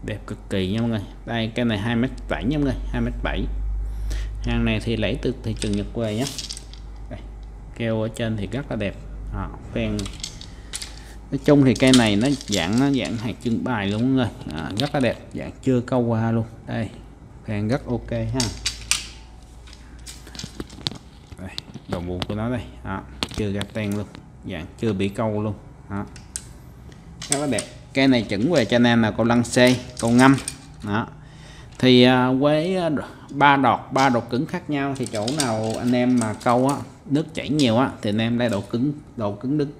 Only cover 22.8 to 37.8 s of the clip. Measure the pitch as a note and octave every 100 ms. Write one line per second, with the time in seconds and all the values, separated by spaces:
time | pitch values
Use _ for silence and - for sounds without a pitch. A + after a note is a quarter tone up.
22.8 | - F#2+ - - - - G#2 G2 G2+ A2+
23.8 | G#2 G#2 G2 - - - - F2 F2+ -
24.8 | A2+ G2 G2+ G2+ A2 G#2 G#2+ G2 - -
25.8 | - G2+ G2+ - - - - - - -
26.8 | - - - - - - D3 G#2+ - -
27.8 | - C3+ C3+ B2 G2 G2 C3+ E3+ G#2+ A#2+
28.8 | A#2+ A#2 G#2+ G2+ A#2 A#2+ A#2 - B2 A#2+
29.8 | - - A#2 A#2+ C3 C3+ - - - -
30.8 | G#2 G#2 - - - - - - - -
31.8 | B2+ B2 B2 B2+ B2+ C3 D3 D3+ E3+ F#3+
32.8 | E3 C3+ - - - C#3 C#3+ C#3 B2+ G2+
33.8 | - C3 C3+ A#2+ - B2 E3 F3+ - D3
34.8 | C#3 B2+ A#2+ G#2+ A2 D3+ B2+ A2 A2 A2
35.8 | B2 B2 B2 B2 A2 G#2 B2 B2 C3+ C3+
36.8 | A#2 - - C#3+ D#3 - - D3+ B2+ A2